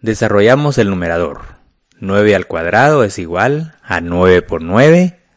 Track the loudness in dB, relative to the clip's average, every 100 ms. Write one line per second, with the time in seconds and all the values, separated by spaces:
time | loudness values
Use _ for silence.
0 | -6 -4 0 2 4 2 0 0 -2 -2
1 | -4 -4 -4 -8 -18 -20 _ _ _ _
2 | -4 0 2 2 0 -6 -2 0 2 2
3 | 0 -4 -8 -2 -2 -2 -8 _ -8 -6
4 | -4 0 4 4 0 -8 -4 2 4 4
5 | 0 -4 _